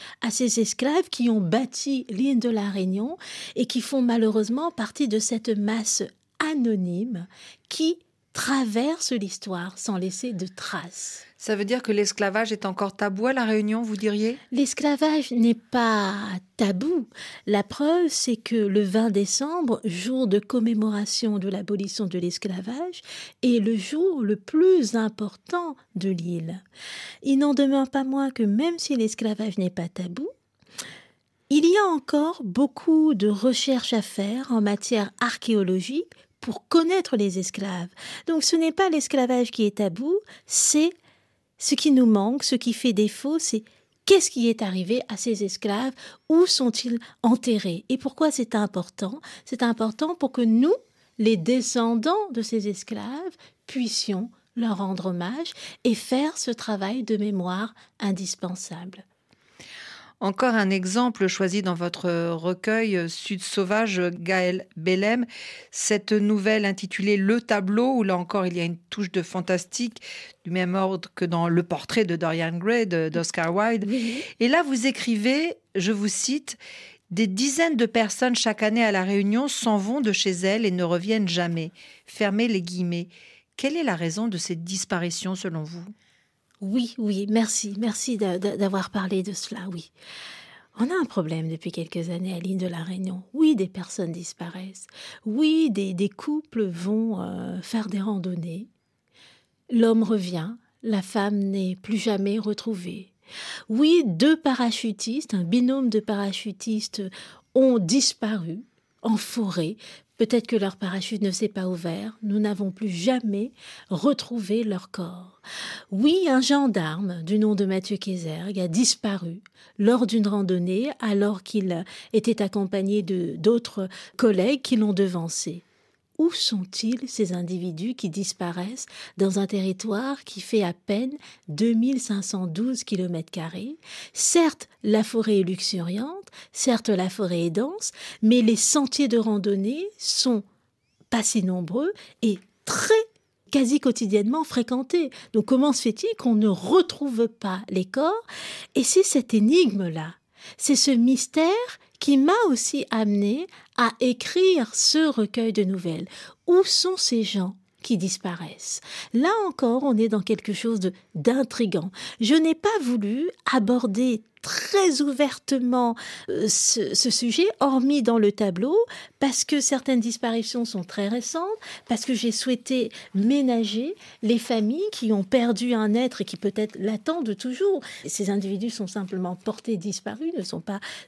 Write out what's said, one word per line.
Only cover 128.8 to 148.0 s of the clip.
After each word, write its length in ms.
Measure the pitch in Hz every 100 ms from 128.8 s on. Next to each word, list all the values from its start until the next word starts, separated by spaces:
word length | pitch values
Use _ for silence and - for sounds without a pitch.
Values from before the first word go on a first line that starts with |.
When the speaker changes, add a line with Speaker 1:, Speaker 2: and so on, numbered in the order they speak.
| - - - -
Speaker 1:
dans 220 | 196 190
un 80 | 196
territoire 760 | 202 190 190 220 202 269 277
qui 160 | - 196
fait 220 | - 220
à 100 | 180
peine 420 | 175 - 202 262 294 - - -
deux 260 | 147 226
mille 260 | 226 247 269
cinq 220 | - 202
cent 240 | 190 196 180
douze 380 | 160 240 254
kilomètres 480 | - 190 180 165 165
carrés ? 460 | 180 160 180 226 320 - - -
Certes, 560 | - - 339 320 - - _
la 200 | 214 214
forêt 360 | 214 226 220 202
est 40 |
luxuriante, 880 | 180 185 - 185 170 196 269 381 381 - -
certes, 380 | - 262 226 -
la 200 | 190 185
forêt 380 | 185 185 175 170
est 20 |
dense, 420 | 165 269 403 - - - -
mais 220 | 220 247
les 140 | 220 214
sentiers 500 | - 302 269 - 277
de 100 | 233
randonnée 680 | 220 208 196 196 196 294 403 -
sont 460 | - - 262 226 - _ _ _ _ _ -
pas 140 | 233
si 180 | 208 226
nombreux 500 | 185 180 170 214 330 427 - -
et 160 | 226 190 - _ -
très 280 | - - 440 440 _ _ _ -
quasi 300 | 285 240 285
quotidiennement 640 | 262 226 214 208 208 302
fréquentés. 640 | 320 254 220 254 262 349 285 - -
Donc 120 | 226 214
comment 280 | 262 294
se 80 | 262
fait-il 340 | 240 214 440 440
qu'on 160 | 254 214
ne 140 | 214
retrouve 800 | 180 185 359 339 - 285 226 233
pas 320 | - 202 185 214
les 180 | 196 185
corps ? 420 | 269